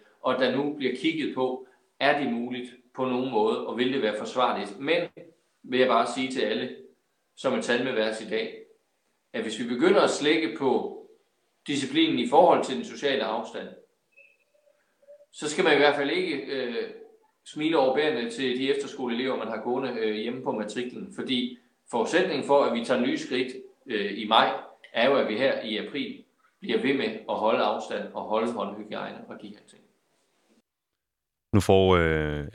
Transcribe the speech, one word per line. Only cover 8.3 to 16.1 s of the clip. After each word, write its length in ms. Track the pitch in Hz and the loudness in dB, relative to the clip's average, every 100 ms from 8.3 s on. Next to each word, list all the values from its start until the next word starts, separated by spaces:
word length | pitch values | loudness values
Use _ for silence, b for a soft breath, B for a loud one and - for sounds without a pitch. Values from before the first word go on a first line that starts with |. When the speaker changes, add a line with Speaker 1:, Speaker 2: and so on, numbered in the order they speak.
| 110 226 - - _ _ _ _ _ _ | -4 -4 -10 -20 _ _ _ _ _ _
Speaker 1:
at 80 | 120 | -8
hvis 180 | 110 107 | -6 -6
vi 80 | 120 | -4
begynder 340 | 120 170 175 | 2 6 6
at 80 | 143 | 6
slække 460 | - 147 165 160 - | 4 2 2 0 -2
på 420 | 131 110 - - - - _ _ _ _ - | 0 2 0 -8 -16 -20 _ _ _ _ -6
disciplinen 520 | 139 127 151 160 127 | -4 -2 2 2 2
i 100 | 120 | 2
forhold 340 | 147 175 113 | 6 6 6
til 120 | - 120 | 0 -6
den 100 | - | -8
sociale 380 | - 143 127 | -4 -2 0
afstand, 440 | 101 110 113 104 95 - _ _ _ _ _ _ _ _ _ _ _ _ _ - _ | -2 -4 -6 -10 -12 -16 _ _ _ _ _ _ _ _ _ _ _ _ _ -20 _
så 160 | - 151 | -10 -6
skal 140 | 156 | 0
man 100 | 180 | 4
i 40 | 143 | 8
hvert 180 | 147 143 | 6 6
fald 140 | |
ikke, 260 | 143 | 0